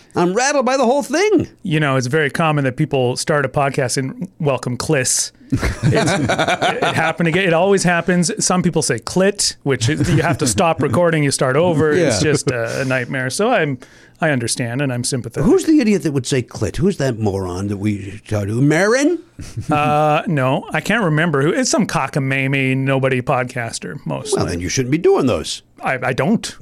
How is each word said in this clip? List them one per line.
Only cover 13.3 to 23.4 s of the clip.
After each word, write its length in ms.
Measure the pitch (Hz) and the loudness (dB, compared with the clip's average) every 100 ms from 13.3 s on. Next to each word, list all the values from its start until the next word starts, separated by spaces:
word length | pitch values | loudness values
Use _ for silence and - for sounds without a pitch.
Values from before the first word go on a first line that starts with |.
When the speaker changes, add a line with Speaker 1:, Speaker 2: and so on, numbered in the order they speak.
Speaker 2:
So 200 | - 220 | 0 0
I'm, 280 | 220 156 131 - - - _ | 2 0 -4 -10 -20 -20 _
I 80 | 160 | 0
understand, 520 | 131 110 - 120 123 | 0 -2 -4 -4 -4
and 100 | 139 | -2
I'm 100 | 120 | -2
sympathetic. 420 | 120 131 117 - 165 | -4 -4 -6 0 2
Speaker 1:
Who's 180 | 370 | 4
the 160 | - 302 | 4 4
idiot 220 | 214 190 | 4 2
that 100 | 151 | 0
would 140 | 139 - | -2 0
say 160 | 135 | -2
clit? 340 | 123 - 95 - | -2 -4 -4 0
Who's 220 | 185 180 | 0 0
that 200 | 135 110 | -2 0
moron 500 | 107 98 90 90 104 | -2 -2 -4 -4 -4
that 100 | 98 | -2
we 400 | 107 98 98 107 - | -2 -4 -6 -14 -6
talked 220 | 104 101 | -4 -2
to? 120 | 117 | 0
Marin? 580 | 143 156 208 254 294 330 - - - 110 - | 2 2 2 2 2 0 -6 -18 -12 -10 -2
Speaker 2:
Uh, 520 | 147 151 151 151 151 - | 0 2 2 2 2 0
no, 420 | 147 127 196 - | 0 0 -2 -4
I 80 | 156 | -6
can't 240 | - 226 | -2 0
remember 380 | 180 151 160 143 | 2 2 2 2
who. 80 | 151 | 2
It's 200 | 269 247 | 0 0
some 160 | 311 185 | 0 0
cockamamie, 880 | 160 131 151 135 135 135 139 131 131 | -2 -2 -2 -2 -2 0 0 0 0
nobody 440 | 135 135 135 127 | 0 0 0 0
podcaster, 840 | 123 127 | 0 -2